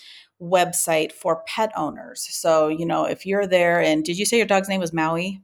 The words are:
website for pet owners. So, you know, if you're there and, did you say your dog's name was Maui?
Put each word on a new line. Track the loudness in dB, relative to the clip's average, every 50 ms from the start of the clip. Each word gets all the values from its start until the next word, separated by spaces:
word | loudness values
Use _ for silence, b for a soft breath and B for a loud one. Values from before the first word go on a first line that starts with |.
| B B B B B B B -8
website | 0 4 4 4 4 4 0 -2 0 0 2 0 0 -2 -6
for | -4 -2 -2 -2 -2 -4
pet | -8 -4 -2 -2 -2 -2
owners. | -4 -4 -4 -6 -8 -14 -16 -12 -12 -12 -10
So, | -8 -2 0 2 4 4 4 2
you | 0 -2 -2
know, | -2 -2 0 0
if | -2 -4 -6 -4
you're | -2 -2 0 0
there | 2 2 4 4 4 4 4
and, | 2 2 2 0 0
did | -2 -4 -4
you | -2
say | 0 2
your | 2 2
dog's | 2 2 0 0 0
name | -2 -2
was | -4 -4 -2
Maui? | -2 -2 0 0 -2 -4 -6 -8 -10